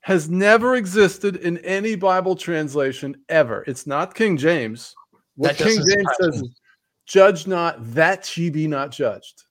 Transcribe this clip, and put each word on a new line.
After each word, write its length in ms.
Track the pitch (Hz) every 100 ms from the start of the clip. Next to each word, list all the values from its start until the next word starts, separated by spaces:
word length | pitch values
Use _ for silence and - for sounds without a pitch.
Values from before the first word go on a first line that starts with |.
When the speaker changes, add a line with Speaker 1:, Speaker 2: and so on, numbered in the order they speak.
Speaker 1:
has 260 | - 190 156
never 480 | 180 202 220 247 254
existed 600 | 190 196 196 196 202 180
in 240 | 170 170
any 340 | - 190 220
Bible 420 | 208 190 185 185 185
translation 800 | - 165 151 143 135 127 139 139 -
ever. 340 | 160 131 107 -
It's 180 | 127 -
not 300 | 139 185 -
King 220 | 220 160
James. 580 | 151 170 113 117 - _ _ _ _ -
What 140 | 143
Speaker 2:
That 140 | 147 160
Speaker 1:
King 100 | 226
Speaker 2:
doesn't 100 | 147
Speaker 1:
James 180 | 202 185 123
Speaker 2:
surprise 180 | 175
Speaker 1:
says 80 | 120
Speaker 2:
me. 60 | 123
Speaker 1:
is, 80 | _ _ _ _ _ -
"Judge 400 | 190 190 175 180
not 480 | 180 170 156 117
that 420 | 123 160 190 - -
ye 140 | 170
be 180 | 156 156
not 220 | 143 135
judged." 540 | - 127 95 - _ _